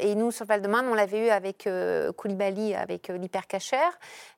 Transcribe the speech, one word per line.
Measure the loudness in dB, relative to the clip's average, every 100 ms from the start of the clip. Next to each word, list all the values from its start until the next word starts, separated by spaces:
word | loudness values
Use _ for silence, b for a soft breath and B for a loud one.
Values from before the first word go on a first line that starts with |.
et | 2
nous | 2 0
sur | -2
le | 0
Val-de-Marne, | 0 4 2 2
on |
l'avait | 2 2 2 4
eu |
avec, | 2 0 -4 -2
euh, | 0 0 2 0
Koulibaly, | -2 -4 -2 -2 0 -2
avec, | -2 -4 -6 -6
euh, | -8
l'hypercachère, | -6 -6 -4 -6 -2 2 2 0 B B B